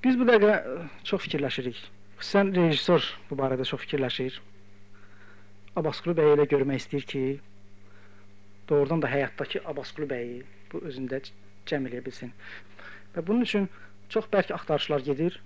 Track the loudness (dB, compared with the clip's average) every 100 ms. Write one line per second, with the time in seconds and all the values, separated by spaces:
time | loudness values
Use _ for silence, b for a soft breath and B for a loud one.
0 | 4 4 8 8 8 6 0 -8 -10 B
1 | -4 -2 -2 -2 -2 -2 -6 -6 -14 -18
2 | -18 -12 2 4 6 6 6 4 6 4
3 | 4 -8 -8 -2 0 0 -2 -4 -4 -2
4 | -2 -2 -4 -6 -14 -16 -16 -16 -16 b
5 | b b b b b b b -2 -2 -2
6 | -2 4 6 8 6 4 4 0 -2 -6
7 | -4 -2 -2 -2 -8 -18 -16 -16 b b
8 | b b b -18 -18 -18 2 4 4 2
9 | 2 0 -2 -4 -6 -6 -6 -8 -10 -8
10 | -6 -4 -6 -10 -14 -18 -12 -10 -8 -8
11 | -6 -6 -8 -16 -18 -16 -4 -2 -2 -6
12 | -10 -10 -12 -12 B B B B B B
13 | B -6 0 2 2 2 0 B B B
14 | -2 -2 2 2 2 -2 0 0 2 0
15 | 0 0 0 -2